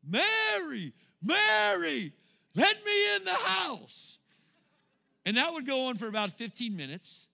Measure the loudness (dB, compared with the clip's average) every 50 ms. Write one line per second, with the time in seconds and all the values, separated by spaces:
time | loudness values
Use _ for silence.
0 | -8 -2 0 2 2 2 2 2 2 2 0 0 -2 -4 -8 -8 -8 -10 -12 _
1 | _ _ _ _ -2 0 2 4 4 4 4 4 4 4 2 2 0 0 -2 -2
2 | -4 -6 -8 _ _ _ _ _ _ _ _ 4 4 4 4 2 0 0 2 4
3 | 4 4 2 0 0 0 -2 0 0 0 0 0 0 -2 -4 -8 -12 -14 -12 -12
4 | -10 -12 -12 -16 _ _ _ _ _ _ _ _ _ _ _ _ _ _ _ _
5 | _ _ _ _ _ 0 2 2 2 2 0 -6 -4 -2 -2 0 0 -2 -4 -4
6 | -6 -4 -2 -2 -2 -4 -4 -8 -10 -10 -8 -6 -6 -6 -6 -6 -8 -8 -10 -12
7 | -12 -12 -14 -14 -16 _